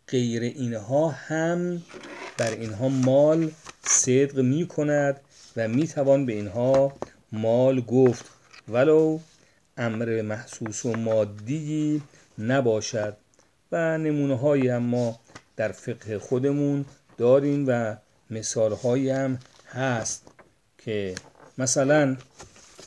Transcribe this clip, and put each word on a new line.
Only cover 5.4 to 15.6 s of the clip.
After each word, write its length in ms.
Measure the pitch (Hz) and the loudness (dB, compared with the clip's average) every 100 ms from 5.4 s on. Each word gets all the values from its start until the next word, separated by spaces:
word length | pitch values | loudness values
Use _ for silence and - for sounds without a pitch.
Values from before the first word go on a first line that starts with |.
| - - | -12 -4
و 120 | 110 | -2
می‌توان 580 | 117 160 156 135 139 135 | 0 0 0 2 4 2
به 80 | |
اینها 600 | 107 104 101 123 135 139 139 - - _ | -4 -4 -2 2 4 2 -2 -14 -16 _
مال 500 | 107 110 117 131 131 | -4 2 4 4 2
گفت، 440 | 117 123 127 113 - - _ - - | 2 4 6 4 -6 -20 _ -20 -4
ولو 520 | 113 143 156 160 156 160 _ _ _ _ - | 2 4 6 4 0 -8 _ _ _ _ -6
امر 440 | 117 110 117 113 | -4 -2 -2 -2
محسوس 640 | 107 107 - - 113 104 123 | -4 -6 -10 -12 -10 -6 -4
و 80 | |
مادی 1080 | 113 113 110 104 104 107 151 151 156 151 151 143 - _ - | -4 0 0 0 -4 -6 -6 -4 -2 0 -2 -4 -16 _ -8
نباشد. 800 | 107 135 123 107 - 113 104 101 _ _ _ _ _ | 0 2 2 0 -2 -4 -6 -8 _ _ _ _ _
و 260 | 175 165 160 | -2 0 0
نمونه‌هایی 720 | 156 147 139 131 143 143 127 | 0 0 0 0 2 2 2
هم 160 | 123 | 0
ما 360 | 120 120 120 113 _ - - | 0 0 -2 -4 _ -20 -16
در 160 | - | -6